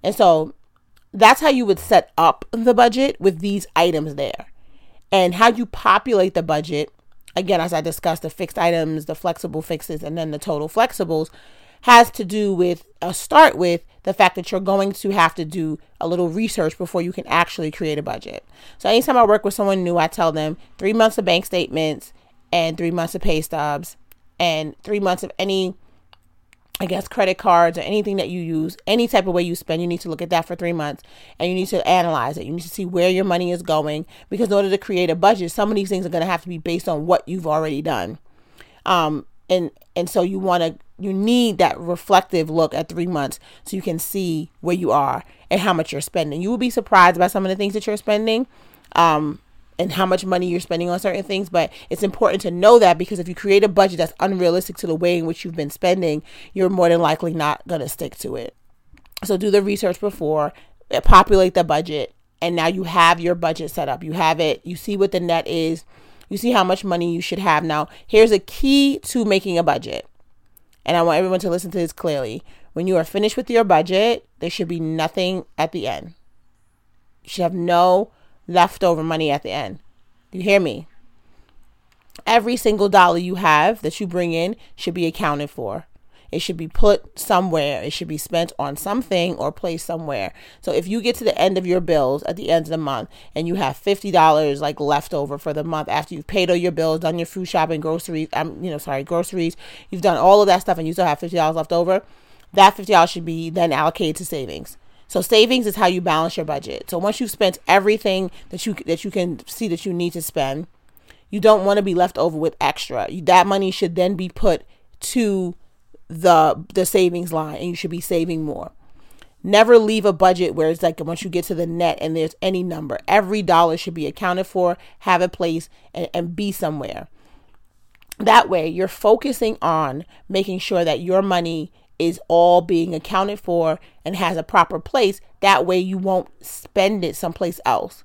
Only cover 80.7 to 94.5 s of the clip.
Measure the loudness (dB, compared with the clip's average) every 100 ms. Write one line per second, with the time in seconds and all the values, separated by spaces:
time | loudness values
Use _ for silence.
80.7 | -6 -14 -20 -20 _ _ _ -20 -20 -20
81.7 | _ _ _ _ -12 0 2 2 -2 0
82.7 | 2 4 6 6 4 -2 -2 2 4 4
83.7 | 0 -6 -6 -6 -4 -4 -2 -4 -6 -14
84.7 | -10 -8 -4 -4 -2 -4 -4 -8 -10 -10
85.7 | -10 -14 -20 -20 _ -8 -8 -6 -8 -6
86.7 | 6 6 6 0 -14 0 0 2 -2 -2
87.7 | -4 -8 -10 -8 -10 -4 -4 -4 -4 -8
88.7 | -6 -6 -4 -2 -2 -2 -2 -6 -6 -8
89.7 | -8 -8 -8 -6 -6 -6 -10 -20 -12 -4
90.7 | -2 -2 -4 -2 -2 -2 0 0 0 0
91.7 | -2 0 0 2 -2 -4 -8 -2 -2 0
92.7 | -6 -4 -6 -8 -16 -14 -8 -4 -2 -4
93.7 | -4 -4 -4 0 4 6 4 2